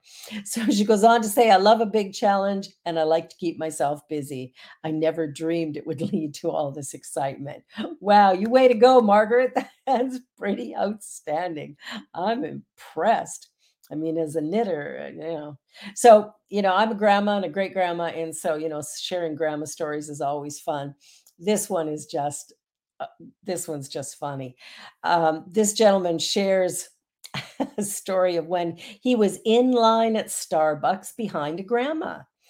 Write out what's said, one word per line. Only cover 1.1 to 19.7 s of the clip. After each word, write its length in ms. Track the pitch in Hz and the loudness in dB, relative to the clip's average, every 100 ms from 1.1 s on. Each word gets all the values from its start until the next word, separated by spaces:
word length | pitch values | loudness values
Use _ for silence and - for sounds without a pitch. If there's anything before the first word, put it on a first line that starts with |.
| 233 | 6
to 60 | 214 | 2
say, 220 | 262 233 | 2 6
"I 80 | 190 | 6
love 220 | 196 226 | 6 4
a 60 | 226 | 4
big 260 | 214 196 | 0 -2
challenge 560 | 196 214 196 196 196 196 _ 170 | -2 0 2 0 -4 -8 _ -6
and 120 | 165 | 0
I 40 | |
like 260 | 156 160 165 | 2 2 0
to 80 | - | -8
keep 220 | 170 143 | -8 -6
myself 420 | 160 151 147 147 - | -6 -2 -2 -4 -8
busy. 460 | 151 139 135 127 _ - - | -8 -8 -10 -12 _ -20 -12
I 80 | 160 | -6
never 360 | 156 160 165 156 | -2 0 0 -4
dreamed 500 | 143 160 170 160 147 | -4 -4 -2 -4 -6
it 100 | - | -8
would 140 | 147 | -6
<laughs> 120 | 156 | -4
lead 220 | 185 156 143 | -4 -4 -6
to 140 | 170 | -6
all 220 | 156 147 | -4 -4
this 220 | 147 143 | -6 -12
excitement." 680 | - - - 139 - 143 - _ - 226 330 | -14 -10 -6 -6 -6 -12 -14 _ -12 -12 -6
Wow, 320 | 190 202 196 | 4 6 6
you 160 | 185 220 | 4 2
way 180 | 254 262 | 6 6
to 80 | |
go, 260 | 226 247 262 | 8 8 8
Margaret. 520 | 214 208 214 240 254 262 - | 8 4 4 2 2 -2 -6
<laughs> 160 | _ - | _ -2
That's 320 | 240 262 254 - - | 0 0 -6 -14 -10
pretty 360 | 202 196 - | -6 -4 -6
outstanding. 1000 | - 196 214 - - - 151 180 156 147 147 - 226 202 | -4 -4 -6 -14 -14 -6 -4 -4 -8 -12 -16 -16 -16 -14
I'm 300 | 165 190 233 | -6 -4 -4
impressed. 1040 | - 139 - _ - - 185 226 165 - - _ _ _ - | -6 -10 -16 _ -14 -2 0 0 -2 -12 -20 _ _ _ -14
I 20 | |
mean, 240 | 151 160 160 | -8 -4 -4
as 180 | 160 147 | -4 -4
a 40 | |
knitter, 640 | 151 202 220 156 143 135 | -4 -2 -2 -4 -8 -12
uh, 80 | 143 | -12
you 220 | 156 156 | -12 -10
know. 240 | 160 147 143 _ - 208 | -10 -12 -18 _ -20 -18
So, 380 | 202 240 214 208 - - | 4 8 8 8 -10 -8
you 140 | 202 | -2
know, 120 | 190 | 2
I'm 160 | 185 226 | 2 0
a 60 | 208 | 2
grandma 400 | 214 202 208 202 | 4 4 2 -2
and 80 | |
a 60 | 185 | -2
great 240 | 151 190 | -4 -4
grandma. 320 | 190 180 170 170 | -2 -2 -2 -4
And 280 | 160 165 | -6 -8
so, 200 | 156 180 | -6 -4
you 140 | 156 160 | -4 -4
know, 140 | 151 143 - | -8 -10 -10
sharing 360 | - 180 165 | -8 -6 -4
grandma 320 | 151 156 151 | -2 -4 -4
stories 420 | 151 | -8